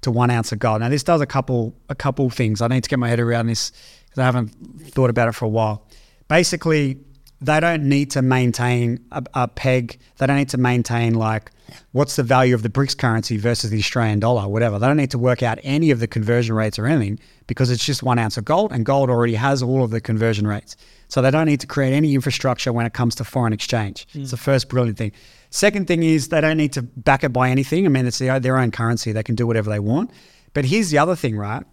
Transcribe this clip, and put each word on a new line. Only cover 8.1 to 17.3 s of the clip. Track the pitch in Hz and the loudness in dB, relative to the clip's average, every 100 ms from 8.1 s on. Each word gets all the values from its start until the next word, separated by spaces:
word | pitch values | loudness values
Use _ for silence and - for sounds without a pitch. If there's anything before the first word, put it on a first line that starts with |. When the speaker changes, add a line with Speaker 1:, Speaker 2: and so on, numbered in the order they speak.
Speaker 1:
to | 143 | 0
maintain | 127 127 123 117 123 123 120 120 - | 2 2 2 0 0 0 0 -4 -8
a, | 156 120 | -12 -8
a | - 123 | -4 -4
peg. | - 135 127 120 - _ _ | -2 0 0 -2 -12 _ _
They | 135 | 0
don't | 139 | 0
need | 135 | 0
to | 135 | 2
maintain, | 123 123 113 120 117 | 2 2 0 0 0
like, | 113 110 110 - _ - - _ | 0 0 -2 -6 _ -20 -20 _
what's | 127 143 - | -2 0 0
the | |
value | 120 127 131 | 2 4 6
of | 123 | 4
the | 110 | 0
brics | 117 139 - | -2 -2 0
currency | 127 113 107 110 | 0 0 -2 -2
versus | 110 120 110 | 0 -2 -2
the | 110 | -2
Australian | 104 127 113 104 | -2 0 0 2
dollar, | 110 123 101 | 2 0 0
whatever. | 104 117 101 | 0 0 2
They | 120 | 2
don't | 151 | 2
need | 139 | 0
to | 123 | 0
work | 123 123 | 0 2
out | 120 120 | 0 -4
any | 131 143 160 | -2 0 2
of | 123 | 2
the | 113 | 0
conversion | - 107 120 117 | -2 0 0 2
rates | 110 110 - | 0 -2 -2
or | 110 | 0
anything | 160 101 107 - | 0 0 -6 -12